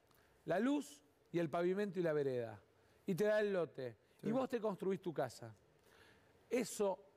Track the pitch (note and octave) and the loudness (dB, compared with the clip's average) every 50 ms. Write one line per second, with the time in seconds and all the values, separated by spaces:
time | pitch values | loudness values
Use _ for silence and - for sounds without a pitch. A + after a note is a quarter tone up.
0 | _ _ _ - - _ _ _ - D#3 E3 F#3+ A3+ C4 C#4+ D4 C4 - - - | _ _ _ -20 -20 _ _ _ -4 0 0 2 2 2 0 0 -2 -6 -12 -20
1 | _ _ _ _ _ _ - E3+ F3 D3+ D3+ F3 F3 F#3 F#3 G3 G#3 G3+ E3 F#3 | _ _ _ _ _ _ -2 -2 -2 0 0 2 2 2 2 2 0 -2 0 0
2 | E3+ E3 D3+ D3+ C#3 C3+ B2+ B2 A#2 A2+ A2 G#2 - - _ _ - - - - | 2 2 4 2 2 2 0 0 -2 -4 -6 -12 -18 -20 _ _ -20 -20 -20 -12
3 | _ - F#3+ D3+ G#3 G#3 G#3+ G#3+ G#3+ G#3 G3 F3+ E3 B2+ - - C3 A#2+ A2 - | _ -2 0 2 2 4 4 4 2 2 2 0 0 -2 -4 -6 -8 -8 -8 -12
4 | _ _ _ _ - G3+ A3+ C4 C4 - B3 A#3 G3 A3 F#3+ - F#3 F#3 G3 - | _ _ _ _ -4 0 0 0 0 0 -2 -2 0 -2 -2 -2 -2 -2 -2 -2
5 | - F3 C#3+ D3 C#3 A#2+ - - A#2+ A2+ G#2+ - _ _ _ _ _ - - - | -2 -4 -2 -2 -2 -2 -2 -8 -14 -14 -16 -16 _ _ _ _ _ -20 -20 -20
6 | - - - - - - - - _ - - B3+ G#3+ - - - G#3 G3 F#3 - | -20 -20 -20 -20 -20 -20 -20 -20 _ -2 -2 -2 -2 -2 -2 -2 0 0 -2 -4
7 | - - - | -8 -20 -14